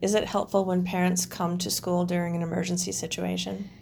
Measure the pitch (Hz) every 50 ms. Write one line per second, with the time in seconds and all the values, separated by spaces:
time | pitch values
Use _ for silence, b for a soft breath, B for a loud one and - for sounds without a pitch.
0 | 190 190 208 214 - - - 202 - - - 196 190 185 185 180 180 180 185 180
1 | 180 180 180 180 - - - - 180 170 175 180 180 170 - - - 180 175 175
2 | 175 175 180 175 175 175 170 170 170 170 175 180 180 180 175 180 180 190 190 -
3 | - 165 - - 185 180 185 180 180 202 196 196 202 - - -